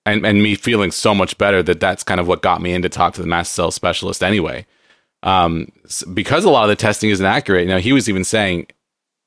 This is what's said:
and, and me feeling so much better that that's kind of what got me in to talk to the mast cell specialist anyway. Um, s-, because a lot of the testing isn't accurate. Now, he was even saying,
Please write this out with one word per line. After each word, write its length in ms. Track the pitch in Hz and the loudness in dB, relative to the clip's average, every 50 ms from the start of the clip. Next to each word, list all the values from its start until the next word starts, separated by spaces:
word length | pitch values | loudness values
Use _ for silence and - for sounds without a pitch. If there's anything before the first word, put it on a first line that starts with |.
| - | -4
and, 220 | 107 107 107 101 | -2 -2 0 2
and 160 | 110 104 101 | 2 4 4
me 120 | 104 107 101 | 4 2 0
feeling 360 | - - 120 117 104 98 85 | -2 -2 -2 0 0 0 -2
so 240 | - - - 110 104 | -2 0 0 2 2
much 240 | 98 92 - - - | 2 0 -2 0 0
better 240 | 104 101 98 92 | 0 2 2 2
that 180 | 82 90 85 78 | 2 0 0 0
that's 220 | 101 92 95 - | 0 -2 -2 -4
kind 180 | - - 95 90 | -4 -2 -2 -2
of 80 | 87 87 | 2 0
what 140 | 90 80 | 0 0
got 180 | - 92 87 85 | 2 0 0 0
me 140 | 85 87 90 | -2 -2 -2
in 80 | 90 | -2
to 80 | 87 85 | -2 -4
talk 240 | - 90 87 82 - | 0 0 0 0 0
to 80 | 95 | -4
the 40 | 85 85 | -4 -2
mast 240 | 85 85 87 - | -2 -2 -2 -4
cell 180 | - 92 87 85 | -4 -2 -2 -2
specialist 520 | - - - - - - 92 90 - - | -4 -2 -2 -2 -2 -2 -4 -6 -4 -2
anyway. 440 | 92 92 107 98 - - - 127 - _ _ _ _ _ _ _ _ _ _ _ | 0 0 2 0 0 -2 -6 -10 -14 _ _ _ _ _ _ _ _ _ _ _
Um, 460 | - 95 95 92 85 85 82 80 - - _ _ _ | -2 0 2 2 2 2 0 -4 -6 -10 _ _ _
s-, 160 | - - - - | -12 -10 -10 -10
because 400 | 87 90 107 92 - 139 170 220 | -6 -6 -6 -2 0 0 2 4
a 60 | 185 | 4
lot 140 | 143 117 107 | 4 4 4
of 40 | 104 | 2
the 80 | 104 | 2
testing 320 | - 110 107 104 - 110 107 | 2 0 -2 0 0 0 0
isn't 160 | 101 92 95 | 0 2 2
accurate. 420 | 95 113 147 - - 95 90 87 | 0 0 0 0 0 0 2 2
Now, 120 | 92 95 92 | 0 0 0
he 160 | 90 123 139 | 2 2 2
was 120 | 135 - 113 | 2 2 0
even 160 | 95 92 92 | -2 -2 -2
saying, 420 | - 113 110 101 95 87 85 - - _ _ _ _ _ _ _ _ _ _ _ | -2 0 0 0 0 -2 -4 -6 -10 _ _ _ _ _ _ _ _ _ _ _